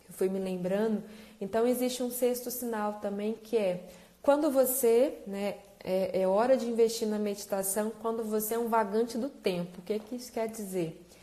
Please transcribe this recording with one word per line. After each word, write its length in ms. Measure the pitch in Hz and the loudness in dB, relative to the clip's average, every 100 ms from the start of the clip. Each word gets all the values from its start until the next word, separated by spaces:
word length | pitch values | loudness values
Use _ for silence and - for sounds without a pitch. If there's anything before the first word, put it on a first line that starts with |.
| - | -12
eu 60 | |
fui 160 | - 190 | -2 -2
me 100 | 190 | 0
lembrando. 640 | 190 180 180 196 226 208 - - - - | -2 -2 0 2 2 0 -4 -16 -18 -10
Então, 260 | 196 220 247 | -2 2 2
existe 340 | 247 247 247 | 2 0 -2
um 80 | 247 | -4
sexto 400 | - 247 247 247 | 0 0 0 -4
sinal 440 | - 240 214 208 208 | -6 -4 -2 -4 -4
também, 320 | 202 202 208 | -6 -4 -4
que 240 | 226 - 226 | -6 -2 0
é 280 | 190 180 - - - _ | 2 -2 -8 -18 -20 _
quando 280 | - 294 311 | 2 4 4
você, 680 | 262 254 - 233 233 294 - 196 | 4 4 4 6 6 4 0 -8
né, 280 | 196 202 - - - | -6 -4 -6 -12 -12
é, 380 | - 185 190 190 | -2 0 0 2
é 60 | 185 | 2
hora 280 | 196 247 254 | 4 4 4
de 120 | 233 | 2
investir 400 | 233 226 226 214 | 4 4 2 -2
na 120 | 208 | 0
meditação, 720 | 208 202 - 196 190 214 214 226 | -2 -4 -4 -2 0 -2 -2 -2
quando 220 | 226 226 | -4 -2
você 300 | 214 214 214 | -2 -2 0
é 60 | 233 | -2
um 100 | 233 | 2
vagante 480 | 226 202 220 240 240 | 2 2 0 0 -2
do 120 | 277 | -4
tempo. 500 | - 196 175 175 - | -2 -2 0 -4 -8
O 20 | |
que 180 | - 214 | -6 -4
que 160 | - 247 | -6 -10
isso 160 | - | -8
quer 160 | 233 220 | -4 -4
dizer? 580 | 220 196 185 165 - - - | -4 -4 -2 -2 -6 -18 -20